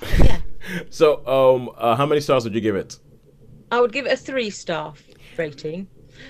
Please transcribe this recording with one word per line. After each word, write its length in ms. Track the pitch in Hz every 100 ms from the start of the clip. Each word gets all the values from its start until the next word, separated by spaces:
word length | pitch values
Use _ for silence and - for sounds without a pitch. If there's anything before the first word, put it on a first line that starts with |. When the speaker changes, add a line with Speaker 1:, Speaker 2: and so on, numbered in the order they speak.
| - -
Speaker 1:
Yeah. 200 | - - -
Speaker 2:
<laughs> 40 | - - 180 156
So, 360 | - 156 127 123
um, 440 | 135 131 127 123 -
uh, 180 | 117 117
how 80 | 147
many 160 | 147
stars 240 | 147 135 113
would 80 | 110
you 60 |
give 160 | 107 95
it? 200 | - - _ _ _ _ - - _
Speaker 1:
I 120 | 233
would 100 | 240
give 140 | 262 247
it 80 |
a 20 | 262
three 320 | - 269 214
star 440 | - - 160 156 147 _ _ - -
rating 540 | 160 127 156 170 196 - - -